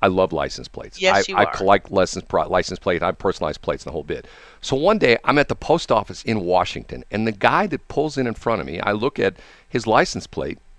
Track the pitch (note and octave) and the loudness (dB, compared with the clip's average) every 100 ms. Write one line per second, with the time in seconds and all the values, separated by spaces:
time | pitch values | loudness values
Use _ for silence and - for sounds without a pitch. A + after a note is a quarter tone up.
0 | G2 F#2 F#2 D#2+ C#2 - B1+ - - - | 0 2 2 0 -4 -6 -12 -16 -16 -2
1 | F#3 G3 G3 F#3+ G#2 - G2 G2+ - F#2+ | 2 4 2 2 0 2 4 4 4 0
2 | F2+ F#2+ - F2+ D#2 F2+ - F2+ - E2+ | 0 -2 -4 -2 0 0 -2 -4 -2 0
3 | F2 - G2 - D#2 - - D2+ - D2+ | -2 -2 -2 -2 -4 -4 -6 -6 -6 -10
4 | D2 D2+ - - - - - C3+ E3+ G#3+ | -8 -8 -10 -20 -20 -16 -4 0 2 4
5 | C3 A#2 - C#3+ C#3+ - - E3 - A2+ | 4 2 2 2 2 -2 0 0 2 0
6 | G2+ F#2+ - A2 F2 F2+ F2+ - - - | 0 -8 -4 -2 2 2 0 -4 -10 -12
7 | - G#2 A2 G2+ A#2 D3+ G3+ C#3 - - | -8 -4 -2 2 2 2 0 -4 -6 -4
8 | D3+ C#3 B2 G#2+ A#2 A2 C#2 E2 - G#2 | -2 -2 -4 -4 -2 -2 -4 -4 -2 0
9 | B2+ - G2 F2+ - - _ B2 A2+ A2 | -2 0 0 -2 -10 -20 _ -4 2 2
10 | - - - - C#2 - - | 2 -2 -8 -8 -8 -8 -14